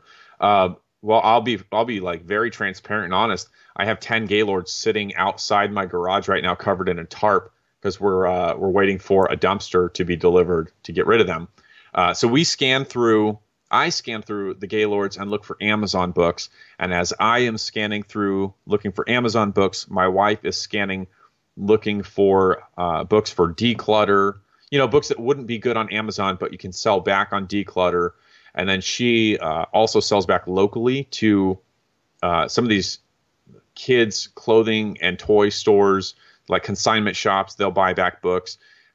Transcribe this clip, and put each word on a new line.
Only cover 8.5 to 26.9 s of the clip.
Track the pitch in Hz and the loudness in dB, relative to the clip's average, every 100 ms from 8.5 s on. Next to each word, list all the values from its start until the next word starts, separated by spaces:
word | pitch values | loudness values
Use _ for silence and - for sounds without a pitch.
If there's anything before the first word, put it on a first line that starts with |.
| - | -2
we're | 95 | 0
waiting | 95 98 95 | 2 2 0
for | - 98 95 | 2 2 2
a | - | 2
dumpster | 92 104 - 92 87 | 0 0 0 0 0
to | - 87 | -2 -4
be | 85 | 0
delivered | 90 90 87 85 78 _ | 4 4 4 0 -4 _
to | - | -8
get | 87 82 | -2 2
rid | 113 | 2
of | 90 | 2
them. | 82 85 _ _ - _ | -2 -10 _ _ -20 _
Uh, | - 87 | 0 0
so | 87 117 | 2 2
we | 131 | 2
scan | 165 - 135 131 135 | 0 0 0 0 -2
through, | 123 117 110 107 107 _ _ - | 0 2 4 2 -4 _ _ -4
I | 117 156 | 0 0
scan | - - 110 | -4 -8 -10
through | 107 104 98 | -8 -8 -8
the | 92 98 | -8 -4
Gaylords | 107 107 101 98 - | -2 0 0 -2 -6
and | 101 | -6
look | 104 | -6
for | - - | -8 -6
Amazon | 107 107 101 92 90 | -2 0 0 -2 0
books. | 87 85 - - _ - - | 2 0 0 -10 _ -18 -8
And | 92 | -4
as | 87 90 - | -2 -2 0
I | 107 120 | 2 2
am | 123 110 | 0 -2
scanning | - 113 107 104 | -6 -4 -4 -4
through | 101 110 101 98 98 - - | -8 -4 -2 0 -4 -8 -4
looking | 104 104 | -4 -2
for | - - | -4 -2
Amazon | 123 120 113 104 | 0 0 0 0
books, | 101 95 - - | 2 0 -2 -6
my | 95 92 | 0 2
wife | 95 104 104 85 | 2 2 0 -4
is | - | -6
scanning, | - 104 98 95 92 _ _ _ _ - | -6 -4 -4 -6 -10 _ _ _ _ -4
looking | 98 107 107 104 | 2 2 2 -6
for, | 95 - 98 95 95 87 - - | -4 2 4 4 4 0 -6 -6
uh, | 87 80 | -4 -4
books | 90 107 - | 0 0 0
for | - 87 | 0 0
declutter, | 82 120 110 - 107 101 98 98 101 _ _ - | 0 -2 -2 0 2 2 2 0 -4 _ _ -4
you | 143 | 0
know, | 127 | 2
books | 147 - | 2 0
that | 127 | -4
wouldn't | 117 139 117 | -2 -2 -4
be | 117 | -4
good | 120 110 | -2 -2
on | 107 | -2
Amazon, | 107 107 98 98 90 | -4 -6 -4 -4 -2
but | 95 | -6
you | 87 | -10
can | 92 | -14
sell | 87 113 | -4 0